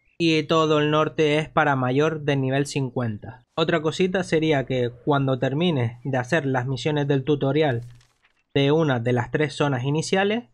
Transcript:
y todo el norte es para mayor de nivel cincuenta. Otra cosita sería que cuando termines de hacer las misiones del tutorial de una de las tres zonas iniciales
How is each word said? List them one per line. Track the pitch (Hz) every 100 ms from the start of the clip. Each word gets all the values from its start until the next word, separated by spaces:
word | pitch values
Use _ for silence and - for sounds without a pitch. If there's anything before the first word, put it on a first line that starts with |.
| _ -
y | 165 156
todo | 147 165 156 151
el | 151
norte | 151 151 - 156 147
es | 156
para | - 147 135
mayor | 127 131 156 160
de | 147 139
nivel | 131 135
cincuenta. | 139 147 131 131 120 104 101 - _ -
Otra | 165 170
cosita | 156 143 185 190
sería | 180 160 160 143
que | 131 127 120 120
cuando | - 143 135 131
termines | 131 139 180 143 117 -
de | 143 131
hacer | 123 165 139
las | 131 127
misiones | 131 156 151 143
del | 143
tutorial | 127 147 139 143 156 117 120 - _ _ _ _ _
de | 139 139
una | 151 156 123
de | 117
las | 123 120
tres | 147 147
zonas | - 147 131
iniciales | 135 151 156 190 202 220 240